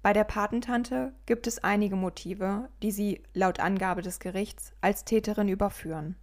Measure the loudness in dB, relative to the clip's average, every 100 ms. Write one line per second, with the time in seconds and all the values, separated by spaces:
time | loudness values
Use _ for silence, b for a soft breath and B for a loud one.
0 | 4 4 4 0 0 0 0 -2 0 -2
1 | -2 -8 -2 0 0 -2 2 2 2 0
2 | -2 -4 -10 -4 -2 -2 -6 -4 -2 0
3 | -2 -2 -4 2 2 2 0 2 0 -2
4 | -4 -8 -6 -4 -6 -8 -16 0 0 0
5 | 2 2 2 0 0 2 0 -2 -8 -6
6 | -6 -10